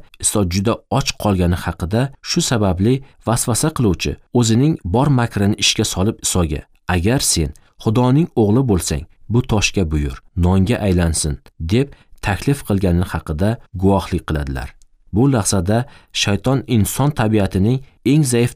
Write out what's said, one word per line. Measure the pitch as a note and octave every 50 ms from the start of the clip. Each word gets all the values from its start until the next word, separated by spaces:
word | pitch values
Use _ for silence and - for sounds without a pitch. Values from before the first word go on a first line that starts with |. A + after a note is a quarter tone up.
| - - -
Iso | - - - - G#2+ G2
juda | F2 F2+ G2+ G2 A#2 A2 - _
och | _ G2+ C3+ C3+ - - -
qolgani | - G#2 F#2+ F2+ F2+ E2+ F2
haqida, | - - F2+ - - F2+ D#2+ G#2 A#2 C3+ C3+ - -
shu | - - - F3
sababli | D#3+ - C3 G#2+ G#2 F#2+ F2 F2+ G2 A#2 C3 C3+ - - _ - _
vasvasa | G#2+ A#2 - - B2+ A2+ - D3+ D#3+
qiluvchi | - - A#2+ G2 E2 - - D2 - - _ _
o'zining | - A#2+ A#2 A2 A2 A#2 C#3+ D#3 D#3+ -
bor | - F2 G2 B2 C#3+ D3
makrini | C3+ B2 A#2 - - G2+ G2+ G2+ -
ishga | - - - - - G#2+
solib | - - F2+ F#2+ A2 - -
Isoga, | - - - F#2 E2+ C#2+ D2 C#2 - _ _ _ _
"Agar | - F2+ E2+ E2+ A2 C3 C#3+
sen | - - - F2 D2+ C#2+ - - _ _ _ -
Xudoning | - A2+ G#2+ B2 B2 B2+ C3 D3+ F3 -
o'g'li | - B2 G#2+ G2+ G#2+ C3+ C#3 A#2
bo'lsang, | G2 E2+ - - D#2 C#2+ E2 - _ _ -
bu | - G#2+ B2
toshga | - - A2+ G2+ - - - G2+ F2
buyur, | D2+ D#2 D2+ C#2+ C2+ - - - _
nonga | _ F2+ F2 F2+ F#2+ F#2+ F#2 G#2 A#2+
aylansin", | - G#2 G2 F2+ F2 E2+ E2 D#2+ - - D2+ C#2 - _ - - -
deb | E2 D#2+ A2 B2 C#3+ - - - _ _ - -
taklif | - G#2 F#2 - - C3+ C#3+ - -
qilgani | - G2+ F#2 F#2+ F2+ E2+ F2 E2+
haqida | - - D#2 - - D#2 D#2 G2 G#2+ A#2 - - _ -
guvohlik | F2 F#2+ G2 G2 F#2 - - F#2 D#2+ -
qiladilar. | - D#2 D2 C#2 C#2 C2+ B1+ B1 - - - - _ _ _ _ _
Bu | F2 G#2+ C3+ C#3+
lahzada | C3 G#2+ F#2+ - G#2 F#2+ E2+ G2+ A2 A#2 C3 - - - _ _
shayton | - - - G#2+ G2+ G2 - B2+ C#3 B2 -
inson | - B2 G#2+ F#2+ - - - C3+ D3
tabiatining | D3 - A2 G#2+ A2 G#2 F#2+ - - F#2 F#2+ A#2 B2+ C3 - - _ _
eng | - A#2+ C#3+ D#3 D3
zaif | B2 A#2+ A#2 A#2+ - -